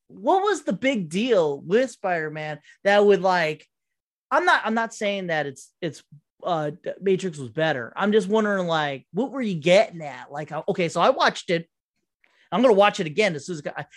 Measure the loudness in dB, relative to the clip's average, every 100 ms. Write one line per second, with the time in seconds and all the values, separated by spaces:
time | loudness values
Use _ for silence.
0 | _ -8 0 0 0 -2 -4 -4 -2 -2
1 | -4 -4 0 2 2 -2 -2 0 0 -4
2 | -4 -4 -4 -8 -10 -10 _ _ 2 4
3 | 6 4 4 2 0 -4 -12 _ _ _
4 | _ _ _ 0 2 2 0 -2 -4 -4
5 | -4 -4 -2 -2 -4 -8 -20 _ -8 -8
6 | _ -20 _ _ -4 -2 -2 -6 -10 -6
7 | 0 0 -2 -8 -10 -2 0 0 -6 -4
8 | 2 2 2 0 2 0 0 0 -2 -4
9 | -8 -4 -4 -4 -4 -2 4 4 4 -2
10 | -14 -14 -14 -12 -10 -8 -4 -2 -2 2
11 | 2 4 2 0 -4 -4 -4 _ _ _
12 | _ _ _ _ _ 2 4 6 4 4
13 | -4 0 0 -2 -8 -10 -10 -10 -14